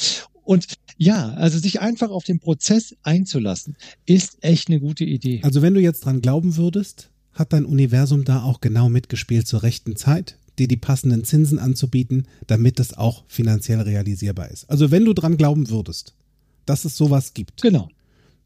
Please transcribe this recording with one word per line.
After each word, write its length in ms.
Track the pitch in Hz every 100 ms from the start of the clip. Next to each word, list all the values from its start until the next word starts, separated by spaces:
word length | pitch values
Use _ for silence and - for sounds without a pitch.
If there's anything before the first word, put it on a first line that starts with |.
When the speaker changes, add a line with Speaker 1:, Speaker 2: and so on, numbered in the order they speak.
| - - - _
Speaker 1:
Und 220 | - 190 - - - -
ja, 320 | 165 214 113
also 240 | 117 165 160
sich 240 | 180 -
einfach 280 | 220 233 226
auf 120 | 190
den 160 | - 170
Prozess 560 | - 151 - 214 220 -
einzulassen, 720 | - 165 190 139 107 92 - 147 - - -
ist 320 | 185 - -
echt 280 | 151 165 -
eine 100 | 160
gute 240 | 139 151
Idee. 380 | 165 139 131 120
Speaker 2:
Also 180 | 147 135
wenn 120 | 160
du 80 | 196
jetzt 240 | 175 160 -
dran 160 | 131
glauben 340 | 123 143 175 160
würdest, 520 | 170 185 208 - - _ _
hat 180 | - 160
dein 140 | 156 147
Universum 580 | 139 135 123 139 143
da 200 | 131 131
auch 180 | 123 127
genau 260 | - 110 120
mitgespielt 600 | 120 - 120 - 117 110
zur 160 | 117
rechten 320 | 113 - - 107
Zeit, 420 | - 160 190 - _ -
dir 100 | 127
die 80 | 120
passenden 460 | - 135 131 117 117
Zinsen 340 | 151 151 151
anzubieten, 680 | 127 127 127 127 123 131 131 _ -
damit 320 | 110 117 127
das 140 | 123 -
auch 280 | 110 120 _
finanziell 540 | - 113 110 - 110
realisierbar 680 | 107 104 98 95 104 92 82
ist. 180 | - -
Also 200 | 147 147
wenn 120 | 165
du 100 | 226
dran 220 | 185 165 165
glauben 340 | 147 147 123
würdest, 440 | 110 95 - - _ _ _ _ _ -
dass 200 | 143 165
es 100 | -
sowas 380 | 151 139 -
gibt, 280 | - 104 -
Speaker 1:
Genau. 280 | 240 175 90 _ _ _ _ _